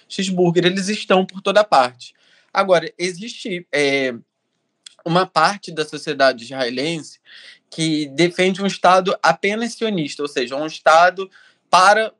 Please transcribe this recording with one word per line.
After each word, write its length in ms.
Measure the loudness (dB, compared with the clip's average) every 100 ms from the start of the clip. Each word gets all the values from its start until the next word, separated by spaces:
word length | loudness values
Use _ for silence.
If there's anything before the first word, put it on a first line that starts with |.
| -14
cheeseburger, 580 | -6 -4 0 0 2 0
eles 220 | 0 -4
estão 360 | -4 0 2
por 160 | 2 -4
toda 220 | 0 2
parte. 520 | 4 4 2 -2 -20 _ _ _ _
Agora, 400 | -4 2 2 0 -8
existe, 640 | -8 -8 -14 -12 -10 -10 -6
é, 400 | -2 0 0 -2 -6 -14 _ _ _ _ _ -20 _
uma 200 | -2 0
parte 460 | 0 2 0 0 -10
da 140 | -10
sociedade 580 | -8 -8 -8 0 2 0
israelense 800 | -6 -6 -6 -4 -6 -6 -10 -20 _ -20 -20 -20 _
que 380 | -6 -2 -2 -4
defende 520 | 0 0 2 -2 0
um 60 | -4
Estado 500 | 0 4 4 2 0
apenas 520 | 0 0 -2 -4 -6
sionista, 460 | -6 -4 -4 -6 -6
ou 80 | -8
seja, 280 | -4 -6 -6
um 100 | -8
Estado 640 | -2 4 6 4 2 -10 _ _ _ 0
para 420 | 4 6 4 0 -6